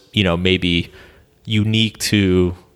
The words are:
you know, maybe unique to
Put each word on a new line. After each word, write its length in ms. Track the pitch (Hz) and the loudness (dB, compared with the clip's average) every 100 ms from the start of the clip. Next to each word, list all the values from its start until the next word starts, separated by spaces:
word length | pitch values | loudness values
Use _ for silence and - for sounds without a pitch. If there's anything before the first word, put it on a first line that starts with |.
| - | -6
you 100 | 107 | -2
know, 140 | 92 85 | 0 0
maybe 560 | 92 92 87 87 - - - - _ _ - | 0 0 0 -2 -2 -10 -20 -20 _ _ -6
unique 500 | 110 104 110 110 - | -2 0 0 -2 -4
to 560 | - 107 95 90 90 87 - | -2 0 2 2 0 -2 -14